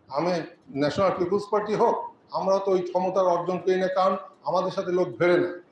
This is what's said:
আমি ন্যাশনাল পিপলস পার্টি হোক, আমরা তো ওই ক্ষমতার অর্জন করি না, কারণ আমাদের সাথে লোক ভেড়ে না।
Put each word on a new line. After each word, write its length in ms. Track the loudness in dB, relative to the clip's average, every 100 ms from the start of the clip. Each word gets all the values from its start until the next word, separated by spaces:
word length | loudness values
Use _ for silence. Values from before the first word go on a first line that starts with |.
| -8
আমি 340 | -4 -2 -2 -6 -14 -10 -2
ন্যাশনাল 320 | -2 2 0 0
পিপলস 240 | 0 0 0
পার্টি 240 | -2 0
হোক, 420 | 2 2 0 -6 -14 _
আমরা 280 | -4 0 0
তো 140 | 2
ওই 100 | 0
ক্ষমতার 420 | 0 -2 0 2
অর্জন 340 | 2 2 0 -2
করি 180 | 0 0
না, 100 | 0
কারণ 300 | 2 2 0 -6 -10
আমাদের 260 | -2 -2 -2
সাথে 220 | -4 -2
লোক 160 | 0 -2
ভেড়ে 300 | 0 2 4
না। 200 | 2 -4 -16